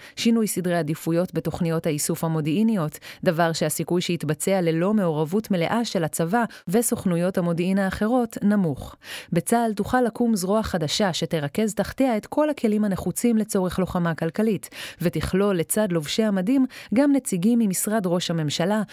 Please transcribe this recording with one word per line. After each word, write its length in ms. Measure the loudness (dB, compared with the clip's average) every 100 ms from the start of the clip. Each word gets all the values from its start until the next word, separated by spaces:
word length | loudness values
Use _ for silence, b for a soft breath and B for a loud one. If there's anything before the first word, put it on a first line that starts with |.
| B -2
שינוי 320 | 2 4 2
סדרי 300 | 0 0 0
עדיפויות 560 | 0 -2 0 0 0
בתוכניות 520 | -2 -4 -2 -2 0 -2
האיסוף 380 | -2 -2 -2
המודיעיניות, 760 | 0 0 0 2 2 2 -2 -6 B B 0 2
דבר 180 | 2
שהסיכוי 480 | 2 -2 -2 -2 -2
שיתבצע 600 | 0 -2 -2 -2 0 2
ללא 320 | 2 2 2
מעורבות 580 | 2 2 0 0 -2 0
מלאה 340 | 0 0 -2 -2
של 180 | -2
הצבא 400 | -2 -2 0 0 0 B -2
וסוכנויות 680 | 0 0 -2 0 0 0 0
המודיעין 400 | 0 0 0 0
האחרות 600 | 0 0 0 2 0 0
נמוך. 540 | 2 2 2 -2 -8 -16 B B B
בצה"ל 400 | -2 2 2 2
תוכל 280 | -2 0 0
לקום 340 | 0 0 0 0
זרוע 280 | 0 0
חדשה 500 | 0 -2 -2 0 0
שתרכז 600 | 0 -2 -2 -2 -2 -2
תחתיה 440 | -2 -4 0 0 0
את 80 | -2
כל 240 | 0 0
הכלים 360 | 0 0 2 0
הנחוצים 520 | 0 -4 0 2 2
לצורך 420 | 0 0 0 0
לוחמה 360 | -2 0 0 0
כלכלית, 540 | -2 0 0 0 -6 B B B
ותכלול 560 | -2 -2 0 2 2 0
לצד 340 | 0 0 0
לובשי 320 | 0 -2 0
המדים 420 | 0 0 2 2 2 B B
גם 180 | 2 4
נציגים 480 | 4 2 0 2 4
ממשרד 480 | 2 0 -2 0 0
ראש 240 | 0 0
הממשלה 500 | -2 -2 0 0 0 -2